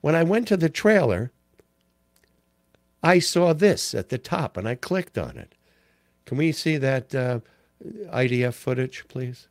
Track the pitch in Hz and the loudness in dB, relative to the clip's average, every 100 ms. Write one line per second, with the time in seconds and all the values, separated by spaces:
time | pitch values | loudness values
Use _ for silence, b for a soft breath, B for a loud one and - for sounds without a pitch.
0 | 147 165 170 220 233 190 160 - 208 214 | 2 2 4 2 2 0 0 2 4 4
1 | 131 90 123 _ _ _ _ _ _ _ | 4 0 -4 _ _ _ _ _ _ _
2 | _ _ _ _ _ _ _ _ _ _ | _ _ _ _ _ _ _ _ _ _
3 | 160 180 165 170 175 156 202 - - - | 4 4 4 2 2 4 2 2 -2 -6
4 | - 127 - - 147 - 104 123 - 185 | -6 -8 -4 -4 -4 -4 -6 -6 -4 -4
5 | - - 67 - - _ _ _ _ _ | -4 -8 -8 -10 -20 _ _ _ _ _
6 | _ _ - 131 160 151 160 156 135 131 | _ _ -8 -2 0 0 -2 0 0 -2
7 | 123 135 127 120 - b b _ - 214 | -2 -4 -2 -4 -6 b b _ -18 -16
8 | 202 120 127 123 123 120 - 127 127 - | -8 -2 0 0 -2 -4 -4 -4 -4 -8
9 | - 131 127 127 _ | -14 -10 -10 -12 _